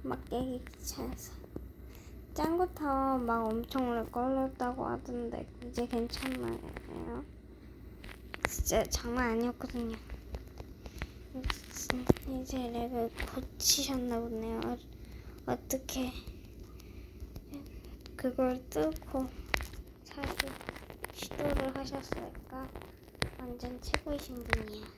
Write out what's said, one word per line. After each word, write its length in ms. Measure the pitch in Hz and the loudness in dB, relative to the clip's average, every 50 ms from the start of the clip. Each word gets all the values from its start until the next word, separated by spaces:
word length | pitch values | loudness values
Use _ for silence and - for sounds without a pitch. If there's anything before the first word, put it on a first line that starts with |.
| - | 0
막 200 | 262 254 262 - - | 0 -2 -2 -2 0
깨기 340 | - 240 254 262 254 247 247 | 2 2 2 2 0 -2 -4
귀찮아서. 680 | - - - - - - - 247 254 262 - - - - - - - - - - - - - - - - - - - - - - - - | -8 -10 -6 -6 -6 -4 -2 -2 -4 -4 -4 -6 -10 -10 -10 -12 -8 -8 -6 -6 -8 -10 -12 -12 -12 -12 -12 -14 -12 -12 -12 -12 -6 0
짱구타워 800 | - 302 311 330 349 370 359 - - 302 285 269 269 269 269 269 254 | 4 6 6 6 6 4 4 2 0 2 4 4 6 6 6 6 4
막 300 | 247 233 226 233 226 220 | 6 6 4 6 6 4
엄청 420 | 220 226 240 - - 269 254 247 | 2 2 0 0 2 2 4 4
오래 140 | 240 233 220 220 | 4 2 2 0
걸렸다고 760 | - 247 240 262 262 269 262 262 262 - 254 247 247 262 - | 2 2 4 4 6 4 4 2 2 0 0 0 2 0 0
하던데 640 | - 240 - - 269 247 240 240 233 - - - - - - - | 0 0 0 -2 -2 -2 -2 -2 -2 -2 -2 -4 -6 -8 -10 -8
이제 220 | 240 247 - 240 240 | -4 0 0 0 2
괜찮나요? 720 | - 233 233 240 - - - 262 262 254 247 233 233 - - - - - - - - - 82 - - 247 285 - - - - - - - - - - - - - - - - - - - - - - - - - | 4 2 2 2 0 -2 -2 0 0 0 0 0 0 -2 -4 -6 -6 -6 -6 -6 -6 -4 -4 -2 -4 -4 -6 -6 -10 -14 -14 -14 -14 -14 -14 -14 -14 -12 -12 -12 -12 -10 -10 -10 -10 -10 -12 -8 -8 2 2 2
진짜 360 | - - - - 170 220 - | 4 4 2 6 6 6 6
장난 480 | - - - - 240 233 247 254 233 | 6 2 0 0 2 4 4 6 6
아니었거든요. 680 | 226 226 233 240 240 - - 247 - 254 233 226 226 220 - - - - - - - - - - - - - - - - - - - - - - - - - - - 262 254 - - - - - - - - - - 247 247 247 - - - 277 | 6 6 4 4 2 0 -4 -2 0 0 0 0 -2 -4 -6 -8 -8 -8 -8 -6 -6 -6 -6 -6 -10 -10 -10 -10 -10 -12 -12 -12 -4 -4 -4 -4 -4 -12 -12 -8 -6 -2 0 0 0 0 -2 -10 -6 -6 -2 0 0 0 6 4 4 4 4 -4
이제 280 | 262 262 254 254 - 262 | -2 -2 -2 0 0 0
렉을 500 | 247 240 233 233 233 240 254 240 226 - - - - - - | 0 0 0 0 0 0 2 2 2 2 0 -2 -4 -2 -2
고치셨나 840 | 262 262 - - - - - - 285 277 269 269 254 247 247 240 226 | -4 -4 -4 -6 2 6 6 6 6 6 2 2 2 2 2 2 2
보네요. 420 | 233 233 233 220 220 226 226 226 233 | 0 0 0 0 0 0 0 0 0
어-, 840 | 240 240 240 - - - - - - - - - - - - - - | 0 0 -2 -4 -10 -12 -12 -10 -10 -10 -10 -10 -10 -12 -8 0 0
어떻게 600 | 247 247 - - - 262 262 - - 262 254 247 254 - - - - - - - - - - - - - - - - - - - - - - - - - - - - 277 - - - - - - - - - - - | 0 0 2 0 0 0 0 0 0 0 0 0 -2 -4 -8 -8 -10 -10 -12 -12 -12 -12 -12 -12 -12 -12 -12 -12 -12 -12 -12 -12 -10 -10 -10 -8 -8 -10 -10 -8 -10 -10 -10 -8 -10 -10 -10 -10 -12 -12 -12 -12 -10
그걸 480 | - - 254 247 - 262 254 254 254 - - | 0 0 2 6 6 6 6 6 2 -2 0
뚫고 560 | - - 311 311 311 311 - - - 269 262 254 - - - - - - - - - - - - - - - | 4 6 6 6 4 2 -4 0 0 2 2 0 -2 -6 -2 0 0 0 0 -2 -6 -10 -10 -12 -14 -16 -14
사실 680 | - - 285 285 - - - - 269 - - - - - - - - - - - - - - | -12 -6 -2 -2 0 0 0 0 -2 -2 -4 -6 -6 -6 -6 -10 -10 -10 -10 -8 -10 -6 -6
시도를 540 | - - - - 285 285 277 - 269 269 262 269 | -6 -4 -2 2 4 4 6 6 4 4 2 0
하셨을까? 880 | 269 277 277 277 277 - - 277 285 - 285 - - - 254 262 262 - - - - - - - - - - - - - - - | -2 -2 -2 -4 0 0 -2 -2 -2 -6 -8 -10 -10 -8 -8 -8 -8 -8 -8 -10 -10 -10 -14 -14 -16 -16 -2 0 0 0 0 -4
완전 400 | 262 247 240 240 240 247 247 247 | -6 -6 -4 -4 -4 -4 -4 -4
최고이신 640 | - - - - - 311 294 285 277 - 262 247 233 | -4 4 4 4 4 6 0 0 0 -4 -4 -6 4
분이야. 420 | 233 - 226 220 214 208 214 214 214 - | 4 4 4 4 0 -6 -6 -8 -10 -12